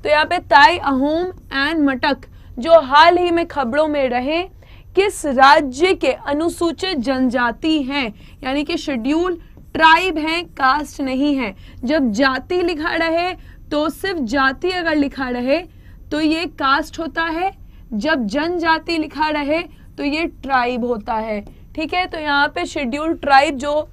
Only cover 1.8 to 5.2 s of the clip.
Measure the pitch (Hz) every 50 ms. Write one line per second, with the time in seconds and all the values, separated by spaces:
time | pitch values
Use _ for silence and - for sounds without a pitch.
1.8 | 285 277 269 262 - 294 269 - - - - - - - - 262 233 330 330 320
2.8 | 285 254 277 294 320 339 359 349 359 349 339 339 339 339 - 285 254 226 247 294
3.8 | 311 311 294 285 269 254 240 247 247 277 311 339 359 381 - - - - - -
4.8 | - - - 359 392 415 - -